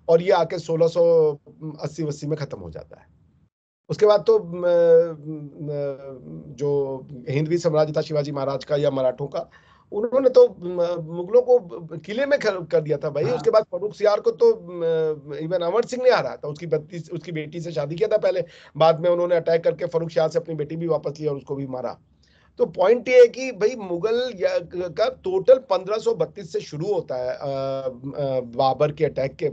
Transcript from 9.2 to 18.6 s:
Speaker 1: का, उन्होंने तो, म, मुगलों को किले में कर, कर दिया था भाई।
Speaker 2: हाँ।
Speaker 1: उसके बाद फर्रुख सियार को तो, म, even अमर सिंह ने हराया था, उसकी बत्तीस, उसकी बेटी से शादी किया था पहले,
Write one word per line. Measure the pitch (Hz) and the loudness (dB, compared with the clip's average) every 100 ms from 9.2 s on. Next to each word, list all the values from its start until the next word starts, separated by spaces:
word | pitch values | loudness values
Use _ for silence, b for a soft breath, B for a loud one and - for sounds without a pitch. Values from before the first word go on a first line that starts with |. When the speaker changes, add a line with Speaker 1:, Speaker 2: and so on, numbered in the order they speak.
| 143 | -6
Speaker 1:
का, | - 170 b b b _ | -8 -10 b b b _
उन्होंने | 208 226 254 262 | -6 -2 2 6
तो, | 254 247 | 8 8
म, | 190 175 180 170 175 160 170 | 4 -8 -4 -2 -4 -6 -8
मुगलों | 175 233 | 0 2
को | 247 247 175 - 165 165 | 4 2 2 -10 -12 -14
किले | - 214 277 | -8 -4 0
में | 285 | 0
कर, | 214 190 | 0 -2
कर | 160 170 | -2 -2
दिया | 151 143 | 0 -4
था | 156 | -4
भाई। | 143 | -4
Speaker 2:
हाँ। | - 165 | -2 0
Speaker 1:
उसके | 226 | 2
बाद | 220 | 2
फर्रुख | 208 175 208 165 | 2 -4 -8 -2
सियार | 208 208 | 0 2
को | 220 | 0
तो, | 226 233 220 | 2 2 2
म, | 175 175 165 160 160 151 139 143 160 | -4 -6 -2 0 -2 -4 -8 -10 -4
even | 185 | -2
अमर | 170 208 233 | 0 0 -2
सिंह | 247 | 0
ने | 254 | 4
हराया | 208 135 120 | 4 2 -6
था, | 143 | -10
उसकी | 151 170 | -10 -4
बत्तीस, | 156 156 175 - | -4 -4 -12 -10
उसकी | 165 180 | -12 -8
बेटी | 156 151 170 | -8 -8 -10
से | 165 | -8
शादी | 160 143 170 | -6 -6 -4
किया | 208 | 0
था | 214 | 0
पहले, | 202 180 165 B | 0 -2 -4 B